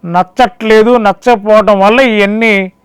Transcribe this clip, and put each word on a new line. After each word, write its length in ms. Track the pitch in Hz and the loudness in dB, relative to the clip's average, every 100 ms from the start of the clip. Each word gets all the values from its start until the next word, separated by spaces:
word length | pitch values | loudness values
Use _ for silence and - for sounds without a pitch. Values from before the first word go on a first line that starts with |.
| 175 | -4
నచ్చట్లేదు. 920 | 175 185 - 240 - 220 220 214 247 | -4 -4 -2 -4 -4 0 2 2 2
నచ్చకపోవటం 800 | 208 185 - 233 208 214 208 196 | 0 -2 -2 -2 2 0 2 0
వల్ల 200 | 196 240 | 2 2
ఇవన్నీ 720 | 262 214 202 214 226 202 185 _ | 0 0 -2 -2 -2 -2 -4 _